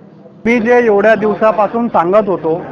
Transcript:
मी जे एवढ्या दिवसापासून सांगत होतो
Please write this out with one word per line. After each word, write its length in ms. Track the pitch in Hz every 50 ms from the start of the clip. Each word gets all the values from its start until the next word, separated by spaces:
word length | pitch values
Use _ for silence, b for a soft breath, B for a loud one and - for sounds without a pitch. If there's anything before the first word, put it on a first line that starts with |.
| - - - - - - - - -
मी 160 | 220 240 247
जे 260 | 208 240 247 247 240
एवढ्या 280 | 226 202 202 202 220 220
दिवसापासून 760 | 202 214 214 202 - 220 220 - 220 202 196 226 233 240 226
सांगत 400 | - 190 165 175 190 220 208 196
होतो 340 | 175 156 160 160 160 180 - -